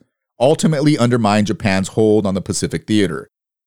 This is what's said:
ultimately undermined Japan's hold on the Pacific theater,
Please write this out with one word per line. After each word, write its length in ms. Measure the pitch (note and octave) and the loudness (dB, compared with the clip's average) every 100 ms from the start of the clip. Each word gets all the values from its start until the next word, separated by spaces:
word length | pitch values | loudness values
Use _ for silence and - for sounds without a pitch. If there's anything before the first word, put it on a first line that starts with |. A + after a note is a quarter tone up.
| _ _ _ - | _ _ _ -2
ultimately 580 | B2 D#3+ E3+ D3+ D3+ D3 | 0 2 0 0 0 2
undermined 500 | A#2+ B2 G#2+ G#2+ G#2 | 2 2 2 2 0
Japan's 420 | G2+ G2 F#2+ F#2+ | -2 -2 -2 -2
hold 380 | - A2 G#2+ G2 | 0 2 2 0
on 80 | |
the 60 | F#2+ | -4
Pacific 460 | E2+ F#2 F2+ E2+ - | -6 -6 -6 -6 -2
theater, 420 | G#2+ F#2 C#2+ - _ _ _ | 0 0 -4 -12 _ _ _